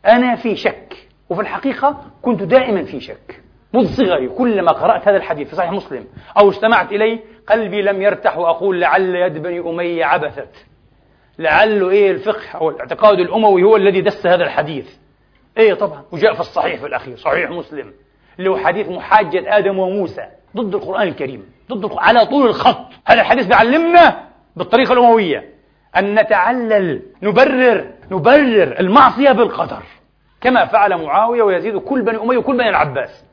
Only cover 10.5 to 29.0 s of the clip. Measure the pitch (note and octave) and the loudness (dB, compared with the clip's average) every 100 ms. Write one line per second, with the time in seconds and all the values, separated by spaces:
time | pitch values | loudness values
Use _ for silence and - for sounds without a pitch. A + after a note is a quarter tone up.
10.5 | - _ _ _ _ _ _ _ - D#3+ | -20 _ _ _ _ _ _ _ -6 0
11.5 | D#3 A3 G#3 F#3 G3+ G3 F3 G#3 G#3+ - | 2 2 2 2 2 2 0 -4 -6 -10
12.5 | - D#3+ - B2 - G#3+ F#3+ - A3 G#3+ | -6 -6 -6 -10 2 4 4 0 2 4
13.5 | F#3+ G3 G#3+ G3 F#3+ F3+ - F3 F3 D#3+ | 4 6 6 4 2 -2 -2 0 0 0
14.5 | - D3+ C#3+ - _ _ _ _ _ _ | -4 -4 -8 -12 _ _ _ _ _ _
15.5 | - A3 F3+ G#3 D3 - E3 G#3+ E3+ E3+ | 2 2 2 -4 -8 -14 -2 0 0 -6
16.5 | E3+ - - C#3+ B2+ C3+ A#2+ D3+ D#3 D3 | -4 -4 -6 -8 -10 -10 -8 -4 -4 -4
17.5 | F3 C#3+ D3+ A2 _ _ _ _ - F#3 | -8 -12 -14 -16 _ _ _ _ -6 -2
18.5 | F#3+ F3+ F3+ F3+ - - G#3+ F3+ F3+ - | 0 -2 -2 -6 -10 2 2 2 -4 0
19.5 | G#3 G3 F#3+ F#3 G3+ F3 - A2 _ _ | 0 0 -2 -2 -4 -6 -8 -16 _ _
20.5 | G3+ G#3+ G3 D#3 F#3+ G3 - C3+ A#2+ F#2+ | -8 -6 -6 -6 -4 -4 -4 -10 -10 -20
21.5 | _ _ A3+ G3+ - F3+ A#3+ G#3+ C#4+ B3 | _ _ -8 -8 0 2 4 2 2 2
22.5 | - B3+ - - - - A#3 - F3+ F3 | 2 0 0 -10 -12 2 2 4 0 2
23.5 | G#3 A#3 D4+ E4+ F4 D4+ - - _ _ | 2 4 2 4 6 6 2 -16 _ _
24.5 | E3 - A#3 C4 B3+ A#3+ A3+ F3+ A#2 - | -12 0 0 2 4 4 4 2 -4 -8
25.5 | _ _ _ _ F3 G3+ G#3+ G#3+ G3+ F#3 | _ _ _ _ -4 0 0 2 2 0
26.5 | B3+ A#3 G#3 F3+ C3 - _ G3+ G#3 D4 | -2 0 0 0 -6 -10 _ -2 2 2
27.5 | B3+ B3+ G3 - - - F#3+ D3+ C#4+ C4+ | 4 2 2 -4 -18 -10 -2 4 4 4
28.5 | A3 D3+ A#2 F#3+ A#3+ | 2 0 0 2 4